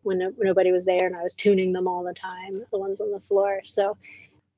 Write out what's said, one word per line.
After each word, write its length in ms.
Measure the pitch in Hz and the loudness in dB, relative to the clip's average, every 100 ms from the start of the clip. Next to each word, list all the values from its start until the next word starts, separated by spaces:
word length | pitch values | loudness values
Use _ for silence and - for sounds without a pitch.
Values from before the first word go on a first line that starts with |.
when 160 | 202 185 | -4 -2
no-, 160 | 185 196 | -2 0
nobody 320 | 196 185 185 | 2 4 4
was 120 | 185 180 | 4 2
there, 200 | 180 185 | 2 2
and 100 | 180 | -2
I 60 | |
was 140 | 180 - | -6 0
tuning 380 | 208 196 185 | 2 4 2
them 140 | 185 185 | 0 -2
all 160 | 180 | -2
the 100 | 180 | -6
time, 520 | 175 190 185 190 196 233 | -8 -10 -12 -12 -12 -6
the 80 | 202 | -6
ones 220 | 196 196 | -4 -4
on 100 | 208 | -4
the 100 | 202 - | -6 0
floor. 340 | 196 202 196 - | 2 2 0 -4
So 300 | - 196 208 - - - _ _ | -2 0 -2 -12 -20 -20 _ _